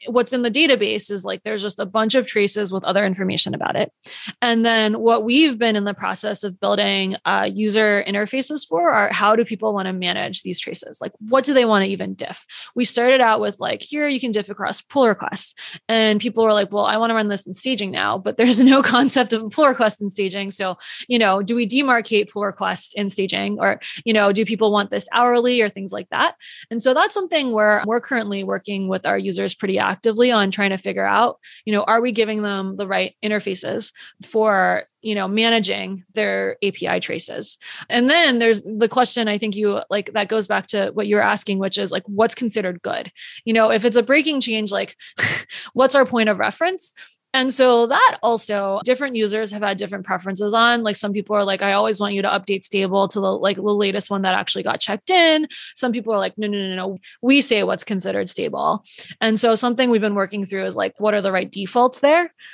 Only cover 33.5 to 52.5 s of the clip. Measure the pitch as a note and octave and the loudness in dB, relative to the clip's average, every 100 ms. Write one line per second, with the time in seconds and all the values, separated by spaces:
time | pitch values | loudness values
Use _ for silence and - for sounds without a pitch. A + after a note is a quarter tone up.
33.5 | F#3 - - - - - - - A3 G#3+ | -6 -6 -6 -8 -14 -20 -20 -4 0 2
34.5 | F#3+ F#3 F3+ - _ A3 G#3 F#3+ G#3+ A3+ | 4 2 0 -4 _ -6 -4 -2 2 2
35.5 | A3+ F#3+ G3 F#3+ G3 - A3 G3+ G3 G3 | 2 0 -4 -6 -10 -8 -4 -2 -2 -4
36.5 | - G3+ F#3+ F3 F3+ - E3+ - - G#3 | -2 -4 -4 -4 -2 -4 -8 -8 -12 -12
37.5 | - - - - A#3+ B3+ E4 D#4 A#3+ A#3 | -16 -18 -16 -2 2 4 4 4 4 4
38.5 | G#3 G3 G#3+ A3+ B3+ A#3+ A#3+ G#3+ G#3 A3 | 2 -2 -2 0 2 0 0 -2 -2 -4
39.5 | G3+ G#3 G3+ - G3+ G3 D#3+ F3 A3 G3+ | -2 0 -2 -2 -4 -2 -4 -2 -2 -2
40.5 | G3+ - G3+ G3 G#3 G#3 G#3 G#3 G#3 - | -4 -2 -4 -2 -2 0 2 2 0 -2
41.5 | F#3+ F#3+ G3+ G3 F#3 G3+ G3+ A3+ - A#3 | -2 -2 -4 -4 -6 -4 0 0 0 -4
42.5 | G#3+ F#3 F3 - - F#3 - - - A3+ | -4 -4 -6 -6 -6 -8 -16 -20 -10 0
43.5 | A3+ A3 A3 A#3 A#3 A#3+ D4 D4+ C#4 A#3 | 4 4 4 4 2 4 2 2 0 -2
44.5 | A3 G#3 G3 G3 - - - - - - | -2 -2 -4 -6 -10 -12 -4 -2 -4 -8
45.5 | - - - C4 C#4 C4 A#3+ G#3+ G3 G#3+ | -14 -6 2 4 4 4 2 2 2 0
46.5 | - E4+ F#4+ - - - _ _ C4 B3+ | 0 -2 -2 -10 -16 -20 _ _ 0 0
47.5 | - B3+ A#3 A#3 F4+ B4+ - A3+ A3+ - | 4 6 6 4 4 4 4 0 0 -2
48.5 | G3+ G3 G3 A#3+ B3+ C#4 A#3 G#3+ G#3+ G#3+ | -2 -2 -2 0 -2 0 0 0 0 -4
49.5 | G#3 G#3 G3 G3+ G3 G3 F#3 F#3 F#3+ G#3 | -4 -2 -2 -6 -8 -4 -4 -4 -4 0
50.5 | A3+ A#3 A#3+ A3 F#3+ G3+ G3+ G3+ G#3 G3 | 4 4 4 0 -4 -4 -4 -2 0 0
51.5 | F#3+ G3 G3+ A3 G3 G3+ G3 G3 G3 F#3+ | 0 2 2 2 0 -2 -2 0 -2 -2